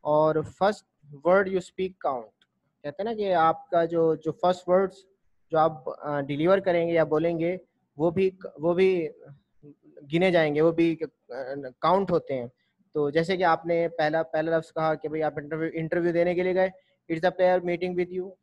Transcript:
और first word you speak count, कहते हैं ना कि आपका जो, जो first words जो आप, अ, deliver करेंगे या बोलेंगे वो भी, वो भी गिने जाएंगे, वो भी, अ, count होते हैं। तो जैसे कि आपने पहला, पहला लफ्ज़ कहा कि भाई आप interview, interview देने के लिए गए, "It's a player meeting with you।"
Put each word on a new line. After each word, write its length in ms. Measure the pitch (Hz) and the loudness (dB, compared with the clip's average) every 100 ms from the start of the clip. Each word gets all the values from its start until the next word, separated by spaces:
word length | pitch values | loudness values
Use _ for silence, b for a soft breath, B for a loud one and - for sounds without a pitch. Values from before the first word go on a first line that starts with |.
और 400 | 151 151 156 156 | 2 2 2 0
first 400 | 151 - 190 214 _ _ 143 143 156 | -4 -2 -2 -2 _ _ _ -6 2
word 160 | 190 | 2
you 160 | 190 190 | 2 -2
speak 300 | 175 - 185 | -6 -6 -8
count, 560 | 185 156 131 107 _ _ _ _ _ | -4 -6 -6 -10 _ _ _ _ _
कहते 60 | 147 | -12
हैं 160 | - 208 | -6 -6
ना 80 | |
कि 180 | 220 202 | -4 0
आपका 540 | 175 160 165 - 170 165 | 4 4 2 0 0 2
जो, 300 | 170 165 156 | 2 2 0
जो 160 | 160 | -4
first 320 | 151 180 180 - | -2 0 0 2
words 360 | 180 190 185 _ _ _ _ _ | 2 2 -4 _ _ _ _ _
जो 60 | 160 | 2
आप, 280 | 160 156 - - | 2 0 -12 -12
अ, 180 | 139 147 | -6 -6
deliver 380 | 139 143 165 196 | -4 -2 2 2
करेंगे 340 | 185 175 170 | 2 0 2
या 120 | 170 156 | 2 2
बोलेंगे 540 | 151 170 165 165 180 - _ _ - | 2 0 0 -2 -4 -10 _ _ -2
वो 140 | 165 | -2
भी, 260 | 170 190 185 - - | 2 -2 -2 -18 -6
वो 140 | 160 | -2
भी 360 | 175 190 185 156 - - 143 _ _ 147 147 _ - | 2 2 2 -4 -10 -20 -20 _ _ -20 -20 _ -20
गिने 280 | 147 160 185 | -4 0 4
जाएंगे, 300 | 175 156 147 | 4 2 2
वो 100 | 165 | 2
भी, 240 | 165 170 160 | 4 0 0
अ, 140 | 151 _ _ 123 127 139 131 123 | -8 _ _ -12 -10 -10 -12 -2
count 300 | 160 185 190 | 2 2 2
होते 220 | 175 - | -2 -2
हैं। 180 | 135 120 _ _ _ _ | -6 -6 _ _ _ _
तो 180 | 151 147 | -4 -2
जैसे 260 | 151 165 185 | 0 0 0
कि 60 | |
आपने 440 | 180 165 165 170 170 | 2 0 0 0 0
पहला, 360 | 165 151 160 | 0 0 0
पहला 340 | 160 156 160 165 | -2 -4 -2 -2
लफ्ज़ 140 | 156 | -4
कहा 240 | - 160 156 | -4 -2 -2
कि 120 | 156 | -6
भाई 140 | 156 | -4
आप 140 | 151 151 | -4 -4
interview, 300 | 147 156 160 | -10 -6 -6
interview 420 | - 160 175 170 | -6 -4 -2 0
देने 240 | 170 175 175 | 0 0 0
के 80 | |
लिए 100 | 180 | 0
गए, 180 | 185 185 185 b b _ | 0 0 -2 b b _
"It's 140 | 165 180 | -2 -2
a 60 | |
player 340 | 180 180 180 175 | 2 2 2 0
meeting 300 | 175 180 180 | -4 -4 -4
with 180 | 180 185 | -4 -6
you।" 120 | 185 185 | -10 -14